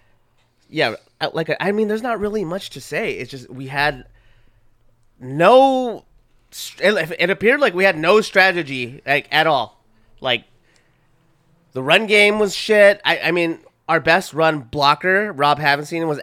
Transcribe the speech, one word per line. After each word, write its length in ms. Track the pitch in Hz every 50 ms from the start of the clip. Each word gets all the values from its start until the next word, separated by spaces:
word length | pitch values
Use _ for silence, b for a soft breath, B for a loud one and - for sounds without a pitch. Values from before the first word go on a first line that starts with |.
| _ _ _ _ _ _ _ _ _ _ _ _ _ _
Yeah, 280 | - 156 143 117 107 - _ _ _ -
uh, 80 | 160 -
like, 240 | - 165 165 160 151 -
I 120 | 151 185
mean, 160 | 202 214 220 208
there's 140 | 214 220
not 160 | 233 247 233 180
really 240 | 202 208 208 214 185
much 240 | 160 - - - -
to 100 | - 143
say. 300 | - - 143 175 226 170
It's 180 | 117 90 127 -
just 180 | 139 131 123 -
we 200 | 127 127 135 127
had 360 | 143 143 143 151 143 127 - - _ _ _ _ _ _ _ _ _ _ _ _ _ _ _ _ _ _ _ _ _ -
no 840 | 127 127 135 151 170 190 240 262 269 269 262 254 254 240 180 - - _ _ _ _ _ _ _ _ _
str-, 320 | - - - - - - 147
it, 320 | 190 214 185 156 160 180 -
it 120 | 175 175
appeared 300 | 196 - 185 226 269 294
like 120 | 285 220 170
we 100 | 180 190
had 120 | 196 180
no 240 | 156 156 170 208 214
strategy, 800 | 202 - - 196 185 190 175 175 160 135 135 127 123 117 131 - -
like, 220 | 131 139 143 - -
at 160 | - 151 156
all. 360 | 160 151 131 110 101 _ _ _ _ _ _ _ _ _ -
Like, 240 | - 131 120 113 - _ _ _ _ _ _ _ _ _ _ _ _ _ _ _ _ _ _ _ _ _ _ _ _ _
the 100 | - 131
run 240 | 131 143 165 202 220
game 320 | 196 214 208 208 208 208 214
was 160 | 214 196 -
shit. 460 | - - - 214 208 202 202 202 202 -
I, 160 | - 170 139
I 100 | - 156
mean, 300 | 170 175 170 165 165 - _ _ _ _ _ -
our 120 | 160 160
best 340 | 131 160 165 185 185 - -
run 260 | 147 160 160 156 147
blocker, 720 | 123 113 - 147 143 139 151 - - 185 190 196 214 208
Rob 260 | 180 135 143 147 147 139
Havenstein, 480 | 151 143 143 143 147 147 170 165 165
was 140 | 160 147 135